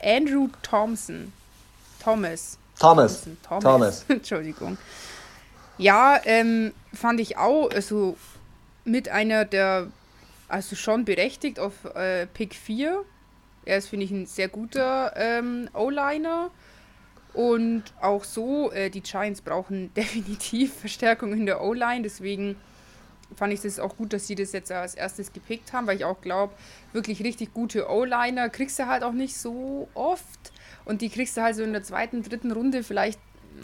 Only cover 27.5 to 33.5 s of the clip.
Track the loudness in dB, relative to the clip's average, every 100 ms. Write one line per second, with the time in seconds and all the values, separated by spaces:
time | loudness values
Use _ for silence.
27.5 | -4 -2 -2 0 0 2 0 0 0 -2
28.5 | -2 -4 -4 -2 -2 -2 -2 -4 -6 -8
29.5 | -8 -8 -8 -8 -4 -2 -2 -6 -20 -20
30.5 | -20 -20 -14 -6 -4 -4 -4 -4 0 0
31.5 | 0 -2 -4 -4 -4 -2 -4 -6 -6 -4
32.5 | 0 0 0 -2 0 0 -2 -14 -20 -20